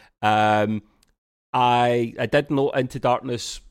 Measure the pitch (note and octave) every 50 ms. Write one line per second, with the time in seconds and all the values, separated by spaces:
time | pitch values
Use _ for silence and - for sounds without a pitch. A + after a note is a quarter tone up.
0 | - _ _ - - G#2+ G#2+ G#2+ G#2+ G#2+ G#2+ G#2+ G#2+ G#2+ A2 G#2 - _ _ _
1 | _ _ _ _ _ _ _ _ _ _ - B2+ B2 B2 A#2+ A#2+ A#2+ A#2+ A#2+ A#2+
2 | A#2 A#2 - - B2 A2+ - C#3+ C#3+ - D3+ C#3 C#3 C#3+ - C3+ B2+ B2 - C3+
3 | - B2+ B2 B2 - C3 A#2+ A2+ - - - - - -